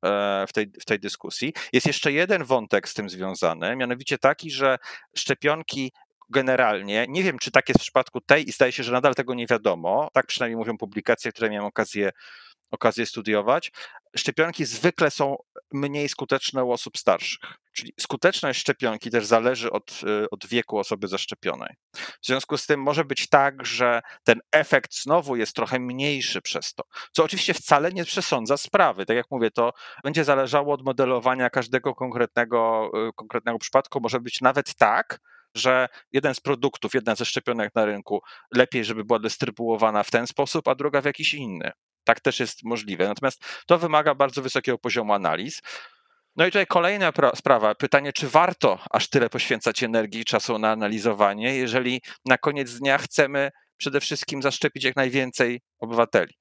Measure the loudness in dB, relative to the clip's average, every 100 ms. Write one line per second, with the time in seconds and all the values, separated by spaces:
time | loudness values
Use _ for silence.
0 | 0 0 0 0 -2 -2 -4 -6 -4 -2
1 | -2 -10 -10 -6 -6 -6 0 0 2 0
2 | 0 0 0 0 2 0 2 -2 -2 -8
3 | -8 -6 -8 -2 -2 0 -4 -4 -4 -4
4 | -4 2 2 2 -6 0 2 2 -4 -18
5 | _ -8 -4 0 0 -2 -4 -6 -6 _
6 | _ _ _ 0 2 4 4 2 0 -2
7 | -2 -2 -2 -2 2 2 4 2 2 -2
8 | -2 -6 4 4 4 2 2 2 -2 2
9 | 2 2 -4 -6 0 2 2 0 0 0
10 | 2 2 0 -2 -4 -4 -4 -6 -6 -6
11 | 0 0 0 -2 -2 -2 -4 -4 -4 0
12 | -2 -4 -18 -20 -20 _ _ 0 0 0
13 | -6 -6 -2 0 2 0 -2 -16 -20 -20
14 | _ -6 -4 0 -2 0 -6 0 0 2
15 | 0 2 -2 -2 -8 -20 _ -6 -4 -2
16 | -4 -4 -2 -2 -2 -2 -2 -2 -4 -2
17 | 2 2 0 -8 -12 -20 _ -12 -12 -8
18 | -6 2 2 2 -2 -2 -2 -2 -2 -4
19 | -2 -2 4 4 4 0 -2 -4 -6 -10
20 | -4 -2 -2 -8 -4 -4 -2 -4 -2 -4
21 | -4 -6 -6 -6 -6 -6 -10 -16 _ -14
22 | -14 -10 -2 -2 -2 -4 0 0 2 0
23 | -2 -2 4 4 4 -2 -8 0 2 2
24 | -4 -4 2 2 4 2 4 0 0 -10
25 | 0 -2 0 -4 -4 -2 -2 -2 -4 -4
26 | -2 -2 -4 -6 -6 -6 -8 -10 -14 -14
27 | -8 0 2 2 0 -2 4 4 4 -2
28 | -4 -4 -2 -2 0 0 2 4 4 2
29 | 0 0 0 0 0 2 -2 -2 -18 -10
30 | -4 -2 2 2 4 2 2 -2 -2 0
31 | 2 2 2 2 0 0 0 0 -2 -4
32 | -6 0 0 2 0 2 2 2 0 -2
33 | -4 -6 -8 -6 -4 -6 0 0 0 -4
34 | -2 -4 -4 0 2 2 -2 2 4 4
35 | -2 -10 _ -20 _ -2 2 4 2 -4
36 | _ 0 0 -4 -2 0 0 -2 -2 -2
37 | 0 -2 -2 -4 -4 -4 -2 0 0 0
38 | -4 -6 -6 -20 _ 2 2 2 -4 -4
39 | 0 0 0 -4 -6 -4 -2 2 2 2
40 | 0 0 -2 -4 -2 -2 0 0 0 0
41 | -2 -2 -2 -2 -6 -8 -10 -12 _ _
42 | 0 0 0 -2 -4 -6 -6 -6 -4 -2
43 | -2 -2 -4 -6 -12 -16 2 2 4 2
44 | 2 2 0 0 -4 -2 -2 -2 -2 -2
45 | 0 0 2 -2 -4 -10 -12 -16 -16 _
46 | _ _ _ 0 2 2 2 2 2 2
47 | 0 4 2 2 2 4 4 0 2 2
48 | 2 -6 2 4 4 2 0 0 -2 -2
49 | 2 2 2 -2 -2 0 0 0 0 0
50 | 0 -4 -2 -2 0 0 2 2 0 0
51 | 0 4 4 4 -2 0 0 0 0 -4
52 | -6 -12 2 2 2 -2 -4 -2 2 2
53 | 0 2 2 2 -4 _ _ _ -4 -2
54 | -2 -6 -6 -2 -2 0 -4 0 -2 0
55 | 0 0 -2 0 0 0 _ _ -6 0
56 | 2 2 0 _